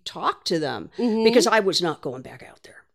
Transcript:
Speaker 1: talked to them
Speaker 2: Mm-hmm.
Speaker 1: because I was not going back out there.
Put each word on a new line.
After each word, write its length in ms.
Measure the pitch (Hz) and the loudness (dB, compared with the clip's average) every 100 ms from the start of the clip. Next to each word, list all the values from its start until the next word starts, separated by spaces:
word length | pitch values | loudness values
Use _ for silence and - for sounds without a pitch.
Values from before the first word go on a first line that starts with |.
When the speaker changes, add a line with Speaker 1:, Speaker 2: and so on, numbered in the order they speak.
Speaker 1:
talked 420 | - 170 220 - - | -16 -6 -6 -4 -4
to 100 | 165 | -2
them 320 | 151 113 82 - | -2 -6 -10 -4
Speaker 2:
Mm-hmm. 260 | 240 220 | -2 2
Speaker 1:
because 220 | 220 240 208 | 4 4 4
I 140 | 220 | 4
was 200 | 190 160 | 2 0
not 220 | 175 147 | -2 -2
going 180 | 151 127 | -8 -10
back 200 | 123 123 | -14 -18
out 200 | - - | -20 -20
there. 200 | - - _ | -20 -20 _